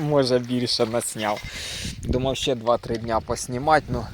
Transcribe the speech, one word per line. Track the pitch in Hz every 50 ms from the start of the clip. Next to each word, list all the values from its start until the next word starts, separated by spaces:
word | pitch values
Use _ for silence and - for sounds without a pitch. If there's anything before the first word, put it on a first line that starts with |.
| 156 147
може | 151 143 135 120 127 123
більше, | 123 120 127 123 120 117 - - 120
насняв. | 110 117 120 - - - 113 107 104 107 104 - - - - - - - - - - - - -
Думав | 117 117 127 127 135 127
ще | - - 147 131
два-три | 117 110 117 120 113 - - 113
дня | 110 113 117 113 110
поснімати, | - - 120 - - - 123 123 139 156 156 147 - -
ну, | 127 120 110 -